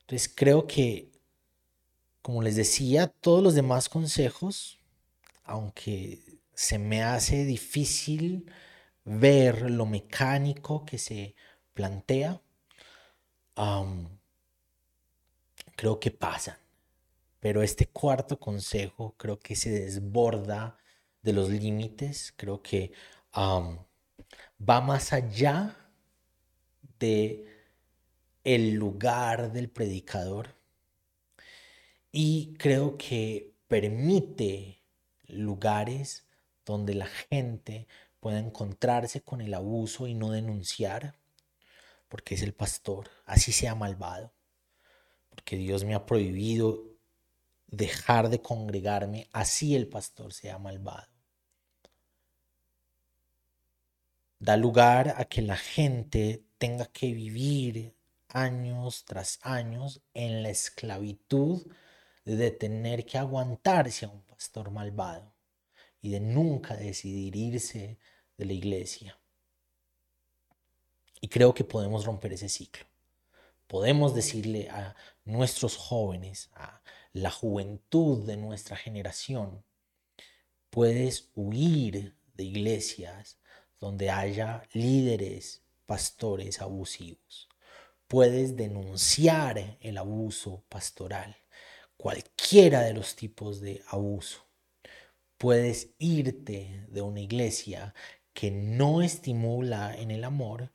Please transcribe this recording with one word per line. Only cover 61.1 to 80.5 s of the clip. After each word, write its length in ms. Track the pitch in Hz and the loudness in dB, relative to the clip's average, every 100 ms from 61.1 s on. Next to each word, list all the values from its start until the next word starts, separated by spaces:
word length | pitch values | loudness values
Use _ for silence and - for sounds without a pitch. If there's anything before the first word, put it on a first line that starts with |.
| 101 _ 139 147 175 - - _ _ _ _ - | -10 _ 2 2 0 -8 -20 _ _ _ _ -4
de 260 | 107 117 | 0 0
tener 540 | - 107 110 117 117 - | 0 -6 -4 -4 -6 -4
que 120 | 135 | -6
aguantarse 880 | 131 131 127 117 190 180 127 - 107 | -4 -4 -4 0 2 4 2 -4 -10
a 40 | |
un 120 | 101 | -14
pastor 480 | _ _ - - 101 | _ _ -14 -10 -10
malvado 640 | 104 104 101 92 82 101 _ _ _ _ _ _ _ | -8 -8 -6 -8 -8 -18 _ _ _ _ _ _ _
y 120 | 107 | -6
de 80 | 101 | -4
nunca 560 | 107 127 165 135 - 104 | 0 2 2 0 -6 -8
decidir 600 | 104 95 98 98 98 98 | -8 -8 -8 -8 -6 -4
irse 640 | 117 120 - 110 101 110 _ _ _ - | -4 -4 -6 -10 -12 -14 _ _ _ -10
de 80 | 98 | -6
la 80 | |
iglesia. 640 | 95 98 95 87 - 95 - _ _ _ _ _ _ _ _ _ _ _ _ _ _ _ _ _ _ _ - | -4 -2 -4 -6 -12 -16 -20 _ _ _ _ _ _ _ _ _ _ _ _ _ _ _ _ _ _ _ -12
Y 60 | 113 | -2
creo 260 | 120 123 | 8 8
que 100 | - | 8
podemos 420 | - 113 101 107 104 | -2 -2 -2 -2 -4
romper 280 | 101 104 | -6 -8
ese 160 | 92 98 | -8 -8
ciclo. 360 | - - - - _ _ _ _ _ _ _ _ | -8 -10 -20 -20 _ _ _ _ _ _ _ _
Podemos 460 | 95 110 147 143 | 0 4 6 6
decirle 560 | 120 - 110 110 107 - | 2 -2 -2 -4 -4 -6
a 260 | 104 98 - - _ - | -10 -12 -14 -20 _ -6
nuestros 500 | 113 127 - 120 - | 0 0 0 -2 -4
jóvenes, 720 | - 120 104 90 95 95 - | -4 -2 -2 -4 -10 -16 -18
a 280 | - 98 - - - _ | -18 -18 -18 -20 -20 _
la 180 | 92 95 | -6 -4
juventud 920 | - 113 101 98 104 _ 165 160 123 107 | -4 -4 -4 -6 -12 _ 4 4 2 -2
de 100 | 104 | -6
nuestra 400 | 107 107 - 104 | -8 -10 -12 -12
generación: 880 | - 107 98 - - 131 101 98 _ _ _ _ _ - - _ _ | -10 -8 -8 -10 -8 -6 -8 -12 _ _ _ _ _ -20 -20 _ _